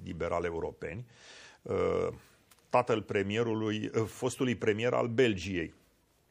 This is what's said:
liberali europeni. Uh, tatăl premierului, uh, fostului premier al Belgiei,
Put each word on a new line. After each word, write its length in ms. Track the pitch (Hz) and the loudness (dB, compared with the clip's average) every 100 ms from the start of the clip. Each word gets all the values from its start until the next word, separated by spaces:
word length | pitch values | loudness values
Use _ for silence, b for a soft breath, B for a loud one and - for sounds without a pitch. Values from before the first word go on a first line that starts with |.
liberali 420 | - 85 85 87 87 | -10 -4 -2 0 -2
europeni. 600 | 82 76 - 80 101 127 B B B B B | -4 -6 -8 -10 -10 -14 B B B B B
Uh, 460 | - 95 90 90 87 82 b b _ - - | -4 0 2 2 -2 -6 b b _ -20 0
tatăl 340 | 123 120 113 | 2 4 0
premierului, 880 | 98 104 98 107 117 110 110 107 110 | 0 0 0 0 0 0 0 -2 -2
uh, 100 | 113 107 | -2 -2
fostului 480 | - 131 - 127 110 | -2 -4 0 0 2
premier 360 | 113 104 120 | 2 2 2
al 140 | 123 120 | 2 2
Belgiei, 680 | 113 127 95 90 92 80 - _ _ _ _ _ | 4 4 4 -2 -4 -4 -10 _ _ _ _ _